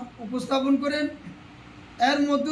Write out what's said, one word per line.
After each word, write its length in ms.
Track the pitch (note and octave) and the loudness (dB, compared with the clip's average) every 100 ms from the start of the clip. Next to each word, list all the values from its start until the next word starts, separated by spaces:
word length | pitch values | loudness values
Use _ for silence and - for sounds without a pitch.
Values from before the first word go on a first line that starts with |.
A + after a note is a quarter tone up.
| A#3+ - | -4 -14
উপস্থাপন 540 | A3 B3+ - C4+ C4+ C#4 | -8 -6 0 0 4 2
করেন, 280 | C#4+ D4 D4 - - - - - - - - - B3 | 2 -2 -2 -6 -16 -18 -20 -20 -20 -20 -14 0 2
এর 100 | C#4+ | 4
মধ্য 260 | C#4+ C#4+ D#4 | 2 2 0